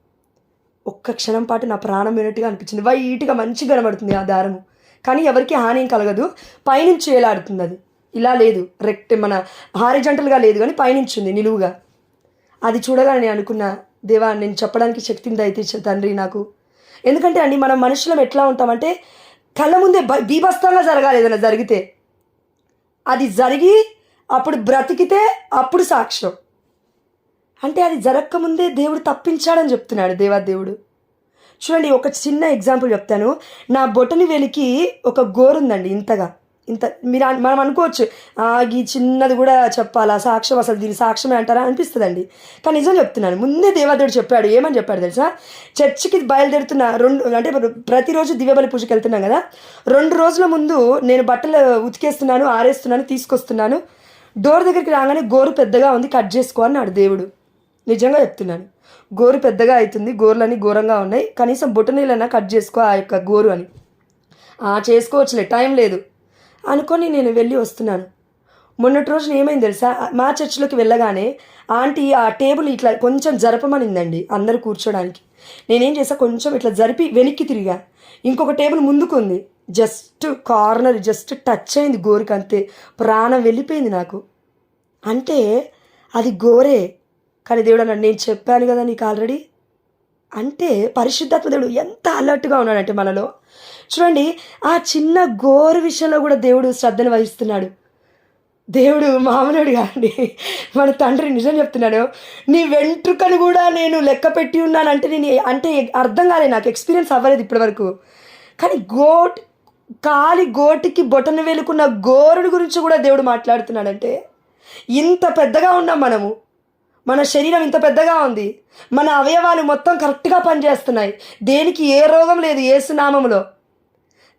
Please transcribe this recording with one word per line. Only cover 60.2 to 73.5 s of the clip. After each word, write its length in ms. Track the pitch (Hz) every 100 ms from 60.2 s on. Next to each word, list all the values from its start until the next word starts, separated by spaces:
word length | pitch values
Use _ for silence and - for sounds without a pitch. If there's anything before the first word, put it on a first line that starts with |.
| 214 220 226 240
ఘోరంగా 440 | 208 208 220 214
ఉన్నాయి, 340 | 190 226 440 -
కనీసం 340 | 240 262 277
బొటనీలైనా 540 | 220 220 277 277 233 240
కట్ 260 | 233 196
చేసుకో 280 | 220 214 233
ఆ 120 | 214
యొక్క 220 | 196 190 190
గోరు 340 | 185 208 214
అని. 160 | 175 180 - _ _ _ _ _ _ _ -
"ఆ, 200 | 208 202 208
చేసుకోవచ్చులే, 540 | 233 233 285 269 240
టైం 320 | 185 233 262 269
లేదు" 260 | 220 185 - _ _ _ _ _ -
అనుకొని 420 | 277 294 330 339
నేను 220 | 294 247
వెళ్ళి 240 | 233 233 262
వస్తున్నాను. 480 | 226 - 226 185 185 _ _ _ _ _ _ -
మొన్నటి 320 | 247 277 285
రోజున 220 | 302 294
ఏమైంది 280 | 277 277 294
తెలుసా? 480 | 220 196 247 247 -
మా 200 | 247 262 285
చర్చిలోకి 320 | 302 - 277 254
వెళ్ళగానే 600 | 220 233 226 190 220 277 - - -
ఆంటీ 420 | 226 269 294 277
ఆ 160 | 262 226
టేబుల్ 400 | 220 269 294 302
ఇట్లా 240 | 240 240
కొంచెం 440 | 233 240 269 302 247
జరపమనిందండి 920 | 226